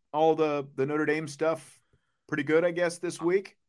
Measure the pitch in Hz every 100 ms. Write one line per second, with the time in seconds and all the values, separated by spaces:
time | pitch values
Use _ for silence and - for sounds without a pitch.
0 | _ 147 160 156 156 147 143 - 135 151
1 | 147 151 156 139 160 160 - - _ _
2 | _ _ - 151 143 156 175 170 175 170
3 | 175 165 165 190 190 -